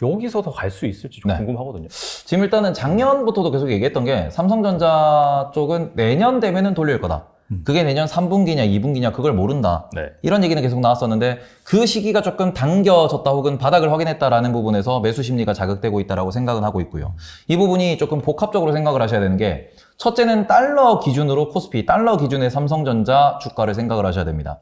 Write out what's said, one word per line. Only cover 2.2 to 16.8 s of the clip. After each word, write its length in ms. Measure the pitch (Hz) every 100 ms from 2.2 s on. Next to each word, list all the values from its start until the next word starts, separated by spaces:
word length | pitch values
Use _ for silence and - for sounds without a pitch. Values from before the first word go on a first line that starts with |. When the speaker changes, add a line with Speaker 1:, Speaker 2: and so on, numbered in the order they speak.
| - 180
Speaker 2:
일단은 300 | 202 220 196
작년부터도 800 | - 139 196 262 277 226 208 165
계속 200 | 135 139
얘기했던 320 | 101 127 135
게 260 | 123 123 78
삼성전자 1200 | - 185 220 208 175 165 160 151 151 143 143 135
쪽은 380 | 151 147 170 160 -
내년 440 | 113 139 233 254
되면은 340 | 208 180 196
돌릴 260 | 170 156 120
거다. 280 | 95 78 - _ -
Speaker 1:
음. 100 | 95
Speaker 2:
그게 200 | 82 156
내년 240 | 156 139 156
삼 200 | 170 175
분기냐 360 | 196 180 151
이 180 | 107 101
분기냐 300 | 131 131 120
그걸 200 | 113 143
모른다. 560 | 107 101 143 110 82 -
Speaker 1:
네. 160 | 87 73 -
Speaker 2:
이런 200 | 160 202
얘기는 160 | 180 156
계속 160 | 127 123
나왔었는데 580 | 120 123 120 110 123 120 - -
그 220 | - 202 233
시기가 380 | 220 202 208
조금 320 | 196 - 185 180
당겨졌다 760 | 135 190 196 175 156 139 139
혹은 300 | 139 139 139
바닥을 320 | 135 175 156
확인했다라는 600 | 156 165 156 139 120 123
부분에서 480 | 120 110 104 101 127
매수 220 | 110 117
심리가 320 | 123 123 104
자극되고 460 | 101 95 101 117 101
있다라고 320 | 98 92 92
생각은 320 | 110 123 113
하고 180 | 104 98